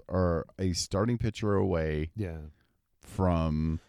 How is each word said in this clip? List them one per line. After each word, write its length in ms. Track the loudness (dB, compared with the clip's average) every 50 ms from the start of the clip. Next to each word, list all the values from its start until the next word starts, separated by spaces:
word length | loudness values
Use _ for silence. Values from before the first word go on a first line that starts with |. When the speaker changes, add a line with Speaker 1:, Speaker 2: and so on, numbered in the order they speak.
| -8 -2
Speaker 1:
are 380 | 0 2 2 4 2 0 -2 -4 -6 -2
a 140 | -2 0 0
starting 440 | -2 -2 -2 0 0 0 0 0 0
pitcher 380 | -2 -2 -2 -2 0 0 2
away 560 | 2 2 2 2 0 0 0 0 -2 -4 -4 -6
Speaker 2:
Yeah. 220 | -6 -8 -8 -8 -10 -12 -16 -18 _ _ _ _ _ _ _ _ _
Speaker 1:
from 800 | -20 -8 -2 2 2 4 4 2 2 2 0 0 0 0 -2 -4 -6